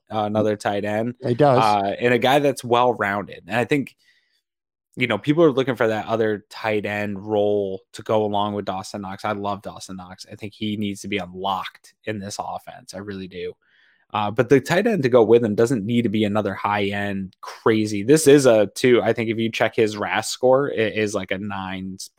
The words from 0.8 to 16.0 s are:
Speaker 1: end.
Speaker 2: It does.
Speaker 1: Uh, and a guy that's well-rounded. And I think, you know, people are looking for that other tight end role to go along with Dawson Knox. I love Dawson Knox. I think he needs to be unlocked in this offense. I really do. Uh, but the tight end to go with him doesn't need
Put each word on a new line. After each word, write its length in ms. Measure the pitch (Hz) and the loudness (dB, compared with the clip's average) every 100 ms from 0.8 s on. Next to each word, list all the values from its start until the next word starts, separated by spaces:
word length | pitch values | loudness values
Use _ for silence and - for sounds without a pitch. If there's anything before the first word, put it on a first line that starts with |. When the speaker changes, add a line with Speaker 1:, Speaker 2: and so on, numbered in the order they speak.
Speaker 1:
end. 300 | 104 107 120 120 | -2 -4 -4 -6
Speaker 2:
It 180 | 120 120 | -4 2
does. 200 | 143 123 | 4 6
Speaker 1:
Uh, 340 | 110 104 101 - | 4 2 0 0
and 140 | 123 | 0
a 60 | 120 | 2
guy 220 | 127 147 | 4 4
that's 240 | 143 131 | 2 -2
well-rounded. 800 | 120 120 123 110 101 101 87 - 87 | 0 2 4 2 -2 -2 -6 -12 -6
And 100 | 113 | -4
I 80 | |
think, 320 | 113 147 - - _ _ _ _ _ _ _ _ _ - | 0 -2 -2 -12 _ _ _ _ _ _ _ _ _ -6
you 100 | 120 | -2
know, 100 | 104 | -2
people 280 | 143 151 | 0 4
are 80 | 165 | 4
looking 240 | 127 131 117 | 4 0 0
for 100 | 113 | 0
that 200 | 110 101 | 0 -2
other 380 | 113 110 101 - | 0 0 -2 -8
tight 340 | - 110 107 101 | -8 -4 -2 -2
end 380 | 104 104 98 | -4 -6 -8
role 560 | 107 104 104 104 98 95 _ | -4 0 2 0 -2 -6 _
to 100 | - | -12
go 220 | - 110 | -2 0
along 300 | 107 101 104 | 0 -2 -2
with 100 | 104 98 | -4 -6
Dawson 340 | 95 101 107 | -8 -10 -12
Knox. 220 | 95 95 | -12 -8
I 80 | 107 | -6
love 300 | 101 101 101 | -6 -6 -8
Dawson 340 | 98 87 - 95 | -10 -16 -16 -18
Knox. 300 | 90 95 - | -18 -20 -20
I 40 | |
think 180 | 107 104 | -16 -16
he 220 | - 107 104 | -8 -6 -4
needs 240 | 104 101 | -6 -6
to 60 | 98 | -6
be 100 | 101 | -6
unlocked 760 | 90 92 98 92 - - - _ | -6 -8 -4 -4 -6 -16 -20 _
in 140 | - 104 | -10 -10
this 180 | 98 - | -10 -10
offense. 540 | 90 90 - 87 85 | -10 -12 -14 -20 -18
I 40 | 92 | -14
really 300 | 104 95 92 | -12 -12 -12
do. 240 | 90 90 - _ _ _ _ _ | -12 -12 -14 _ _ _ _ _
Uh, 160 | 107 104 | -4 -2
but 200 | 110 120 | -2 4
the 120 | 139 | 4
tight 280 | 135 175 226 | 4 0 0
end 160 | 190 | 0
to 40 | 127 | 4
go 140 | 120 | 6
with 220 | 104 117 | 8 6
him 100 | 117 | 4
doesn't 320 | 104 117 127 104 | 2 0 0 -2
need 160 | 120 | 0